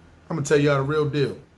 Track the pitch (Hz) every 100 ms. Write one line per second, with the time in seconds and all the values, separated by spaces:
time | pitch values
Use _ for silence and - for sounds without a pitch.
0 | - - - 165 139 151 147 143 135 156
1 | 147 143 131 95 -